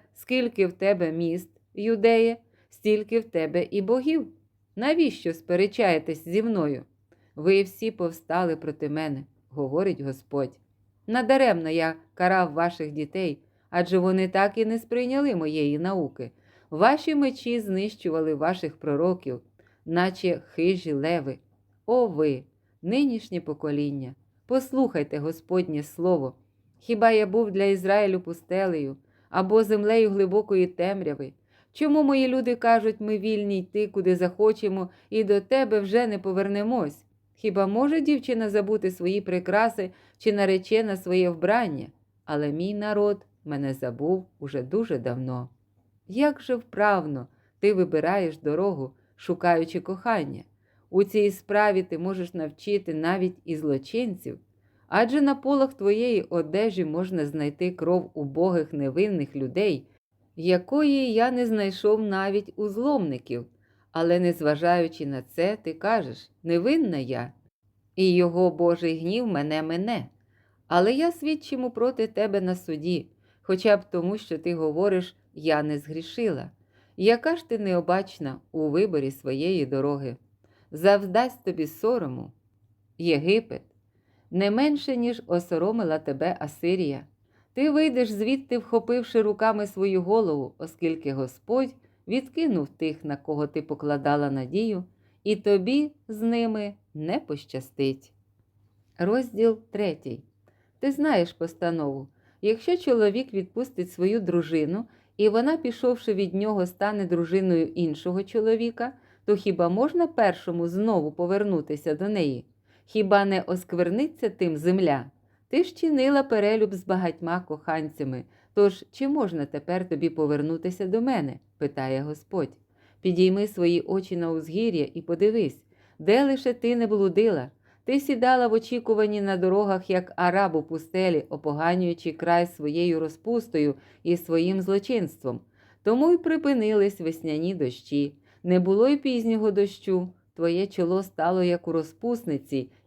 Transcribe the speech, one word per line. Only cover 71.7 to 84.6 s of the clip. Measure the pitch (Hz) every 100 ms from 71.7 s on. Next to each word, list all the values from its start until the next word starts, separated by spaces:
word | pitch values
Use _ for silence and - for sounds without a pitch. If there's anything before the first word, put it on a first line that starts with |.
проти | 233 247 254 220
тебе | 202 214 196
на | 185
суді, | 180 - 156 165 170 - _ _ _
хоча | - 190 214 208
б | -
тому, | 175 175 214
що | - 160
ти | 175
говориш: | 170 156 151 202 185 180 - _
«Я | 156 156 151
не | 151 147
згрішила». | 147 156 160 - 226 135 - - _ _ _ -
Яка | 196 233 311 330
ж | -
ти | 226
необачна | 196 180 165 185 190 - 143 131 _
у | 160 156
виборі | 156 208 156 135
своєї | 135 - 135 170 185 135
дороги. | 139 143 139 131 135 _ _ _ _ _
Завдасть | 156 190 202 196 208 254 -
тобі | - 165 151
сорому, | - 220 247 147 127 - - _ _ _ _ _ -
Єгипет, | 170 147 160 220 220 - - _ _ _ _ _ _
не | 180 202
менше, | 220